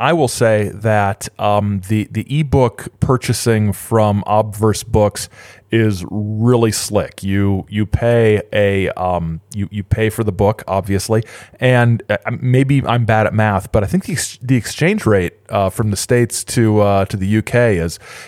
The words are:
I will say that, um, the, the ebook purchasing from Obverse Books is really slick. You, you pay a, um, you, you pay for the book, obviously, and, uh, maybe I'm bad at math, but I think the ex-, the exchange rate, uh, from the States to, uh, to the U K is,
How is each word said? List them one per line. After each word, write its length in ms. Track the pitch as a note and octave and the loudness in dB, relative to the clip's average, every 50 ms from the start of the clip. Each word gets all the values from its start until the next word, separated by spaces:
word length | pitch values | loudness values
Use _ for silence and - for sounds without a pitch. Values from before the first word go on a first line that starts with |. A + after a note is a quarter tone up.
I 140 | A2+ C#3 E3+ | 0 0 2
will 160 | E3+ D3 A#2 | 2 0 0
say 420 | - - B2 A2+ A2 G#2 G#2 G2 - | 0 0 2 2 2 2 0 -2 -6
that, 540 | G2 G#2 A2 G#2+ G#2 G2+ G2 G2 - - - - - | -4 -2 0 2 2 2 0 -2 -4 -8 -12 -10 -4
um, 440 | F#2 G#2 G#2 G#2 G#2 G#2 G2+ G2 F#2 F#2+ | -2 0 0 2 0 0 -2 -4 -2 -2
the, 180 | A2 G#2+ G#2 - | -2 -2 -2 -2
the 280 | - A2 G#2 - C3 D3 | -4 -6 -6 -2 -2 -2
ebook 480 | D#3+ C3+ B2 C#3 B2+ A#2 - - - - - _ | 0 2 2 2 2 2 0 -4 -12 -16 -6 _
purchasing 720 | - - C3 B2 - - A#2 - - A#2+ A2+ G#2+ G#2 G#2 F#2 | 0 0 0 0 0 -2 -4 -2 0 0 2 2 2 0 0
from 500 | - - - A#2 A2+ G#2+ G#2 G#2 G#2 - | -4 -4 -2 0 2 2 2 2 0 0
Obverse 580 | - G#2 G#2+ A2 A2 G2+ G#2 G#2+ A2 G2+ - - | 0 0 0 0 0 -2 0 2 2 2 0 -2
Books 440 | - A2 A2 G#2 G#2 - - - - - - - - - - _ _ | -2 0 2 2 2 0 -4 -8 -12 -14 -20 -20 -20 -20 -20 _ _
is 360 | - A2+ A2+ A2 G#2 F2+ F2+ - | 0 2 2 2 0 -2 -6 -6
really 600 | - G#2+ G#2 G#2 G#2+ G#2+ A2+ A#2+ B2 A#2 A#2 A2 | -6 -6 -4 -4 -2 0 2 4 4 4 4 2
slick. 500 | G2+ - - - G#2 G#2 E2+ - - - | 0 -2 -6 -2 -2 -2 -2 -2 -6 -8
You, 440 | - G2 G2 G2 G2+ G2 G2 F#2+ F2 - | -6 -2 0 0 0 0 0 -2 -4 -4
you 180 | G2+ G#2 G#2+ | -4 -4 -2
pay 560 | G2+ - - - A#2 A#2+ A#2 A2+ A2 G#2+ G2+ F#2 - - | 0 0 0 0 2 2 4 4 4 4 2 0 -2 0
a, 360 | G#2 G#2 G2+ G2 G2 F#2+ - | 0 2 2 2 0 0 -2
um, 500 | - - F2+ F#2 F2+ F2 E2+ E2 E2 D#2+ - _ - | -2 -4 -4 -2 -2 -2 -2 -4 -6 -8 -12 _ -8
you, 140 | G#2 G2+ - | -8 -8 -6
you 140 | G2+ G#2 G2 | -6 -8 -4
pay 260 | - - - A2 A2 | -4 -2 0 0 0
for 140 | G#2 - A2 | -2 -2 -4
the 80 | G#2 | -4
book, 320 | F#2 F2 G2+ G2 G#2+ - - | -2 0 0 0 0 -2 -4
obviously, 580 | - F#2 G2 E2+ F#2+ G2 G2 - - A2 A2 A2+ - - - - - - - | -4 -4 -4 -2 -2 -2 -4 -2 0 -2 -2 -2 -4 -10 -20 -20 -20 -8 -2
and, 420 | B2+ B2+ B2+ B2 A#2+ A#2+ A#2 A2 - - | 0 2 4 4 4 4 2 0 0 -2
uh, 80 | G#2 - - G#2+ B2 - | -4 -4 -2 -6 -6 -4
maybe 420 | - B2+ B2 C3 C#3 C3 C#3+ C#3 - | -2 2 2 2 2 2 2 0 0
I'm 180 | - A#2 A#2+ A#2 | 0 0 0 0
bad 240 | G#2+ A2+ A2 G#2+ F#2 | 2 2 2 2 2
at 60 | - | 2
math, 380 | G#2+ A2 G#2+ G2+ F#2 - - - | 2 2 2 2 0 -2 -2 0
but 100 | A#2 G2+ | 0 0
I 40 | G2+ | 0
think 180 | - F#3 - | -2 -2 -2
the 80 | - F#3 | -4 -4
ex-, 260 | A#2+ - - - - | -6 -6 -8 -10 -10
the 140 | - B2 C3 | -2 0 0
exchange 500 | B2 G#2+ - - - C#3+ E3+ G#3+ G#3+ - | 0 0 -2 -4 -2 0 0 0 0 0
rate, 280 | A2+ G#2+ G2 F2+ E2 - _ _ - | 2 2 2 2 0 -4 _ _ -4
uh, 200 | - G#2 G2 F#2+ | -2 0 0 0
from 220 | - - A#2 G#2+ | 0 -2 -2 -2
the 60 | G2+ - | -2 -4
States 480 | - - B2+ A#2+ A#2+ A#2 - - - | -2 0 2 2 2 0 -2 -6 -10
to, 340 | - - B2 A#2 A2 G#2+ G#2+ | -4 0 2 2 4 4 4
uh, 260 | G#2 G2+ G2+ G2 G2 | 4 4 2 2 0
to 120 | - - G2+ | -2 -2 -4
the 100 | F#2+ G2 | -2 0
U 140 | G#2+ A2 | 0 0
K 360 | G#2 - - A#2+ B2 A#2 G#2 E2+ | 0 0 0 2 2 2 2 0
is, 200 | E2 E2+ D#2+ - - - - - - | -2 -4 -6 -10 -14 -20 -20 -20 -20